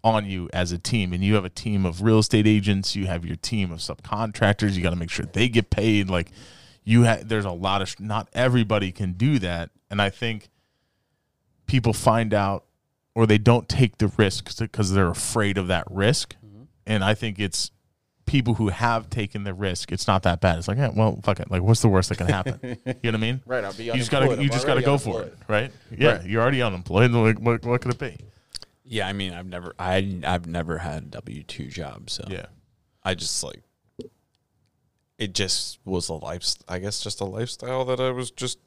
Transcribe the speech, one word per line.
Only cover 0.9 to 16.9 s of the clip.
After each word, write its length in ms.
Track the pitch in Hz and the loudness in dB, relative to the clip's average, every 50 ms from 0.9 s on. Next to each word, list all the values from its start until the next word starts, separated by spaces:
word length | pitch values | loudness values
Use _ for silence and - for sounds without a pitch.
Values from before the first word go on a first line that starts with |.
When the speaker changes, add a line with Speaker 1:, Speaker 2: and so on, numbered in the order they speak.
| 123 110 95 90 90 | 0 0 0 0 0
Speaker 1:
And 100 | 90 98 | 0 4
you 120 | 98 107 | 4 4
have 100 | 104 92 | 4 2
a 40 | 90 | -2
team 360 | _ - - 110 104 98 95 | _ -8 -4 -2 0 0 0
of 160 | 90 82 90 | 0 -2 0
real 160 | 101 113 110 | 4 6 6
estate 300 | 110 104 - - 110 107 | 6 6 4 4 4 6
agents, 480 | 107 107 104 98 107 101 98 95 - - | 6 6 6 4 2 0 0 0 -2 -4
you 100 | 104 95 | -4 -4
have 180 | 92 87 85 85 | -2 -4 -4 -4
your 120 | 82 - | -6 -8
team 360 | - - - 117 107 98 90 | -8 -6 -4 -2 -2 -2 -4
of 60 | 82 82 | -4 -10
subcontractors, 920 | - - 73 - - - 110 104 113 110 101 - 113 101 101 - 110 104 95 | -10 -10 -12 -12 -8 -8 -4 -4 -4 -6 -2 0 2 2 2 2 0 0 0
you 80 | 90 | 0
gotta 140 | 85 87 87 | 0 0 -2
make 160 | 87 85 87 | -2 -4 -6
sure 160 | - - - | -6 -6 -8
they 200 | - - 95 117 | -6 0 0 0
get 220 | 127 113 117 104 _ | 4 2 2 2 _
paid. 400 | - - 104 113 107 104 98 92 | 0 2 2 4 4 2 2 2
Like, 220 | 92 87 87 - - - - - - - - - _ _ _ | 0 -2 -2 -4 -10 -20 -20 -20 -20 -20 -20 -20 _ _ _
you 220 | 101 113 120 120 | 4 6 6 6
ha-, 140 | 117 113 - - | 6 4 0 -2
there's 220 | 107 113 107 101 | -4 -2 -2 -2
a 60 | 98 | -2
lot 320 | 87 85 92 95 98 101 95 | -4 -4 -2 0 0 0 -2
of, 60 | - | -4
sh-, 60 | - - | -8 -10
not 280 | 98 107 104 110 98 _ _ | -8 -4 -4 -4 -4 _ _
everybody 580 | - 127 131 123 123 113 101 110 104 98 92 | 0 2 4 4 4 4 4 2 0 0 -2
can 220 | 87 - 104 90 90 | -4 -4 -4 -4 0
do 240 | 92 117 147 151 | 0 2 2 2
that. 320 | 123 92 90 87 85 85 - _ _ _ _ | 2 0 -2 -4 -4 -6 -8 _ _ _ _
And 100 | 101 101 | -2 0
I 80 | 104 98 | 0 0
think 400 | 95 - 123 117 110 104 - _ _ _ _ _ _ _ _ _ _ _ _ _ _ _ _ _ _ _ _ _ _ _ _ | 0 -2 -6 -6 -6 -6 -12 _ _ _ _ _ _ _ _ _ _ _ _ _ _ _ _ _ _ _ _ _ _ _ _
people 260 | - - 131 117 117 104 | 0 0 2 2 2 0
find 400 | - - 127 110 117 113 107 107 | 2 2 2 4 4 2 2 2
out, 320 | 101 101 98 101 87 _ _ _ _ _ _ _ _ _ _ _ | 2 2 0 -2 -4 _ _ _ _ _ _ _ _ _ _ _
or 140 | 113 113 | 2 6
they 100 | 107 107 | 6 6
don't 320 | 107 104 120 117 123 - - | 6 8 6 6 6 4 -2
take 300 | - - 131 107 - - | 2 2 2 2 4 0
the 80 | 110 98 - | 0 0 4
risks 420 | - 107 95 - - - - - - 110 101 | 4 2 4 2 -4 -10 -10 -6 -6 -6 -6
'cause 200 | - - 104 92 98 | -2 -2 0 2 4
they're 160 | 98 95 85 | 4 4 2
afraid 500 | - - - - - 120 104 101 95 98 | 0 -2 -6 -2 0 0 0 2 0 -2
of 80 | 92 | 0
that 180 | 87 92 85 - 92 | 0 0 0 -2 -4
risk. 440 | 90 95 98 110 156 - - _ - _ - | -2 2 2 2 2 2 -2 _ -14 _ -20
Speaker 2:
Mm-hmm. 200 | 104 101 107 135 _ _ _ _ | -20 -20 -20 -20 _ _ _ _
Speaker 1:
And 160 | - | -2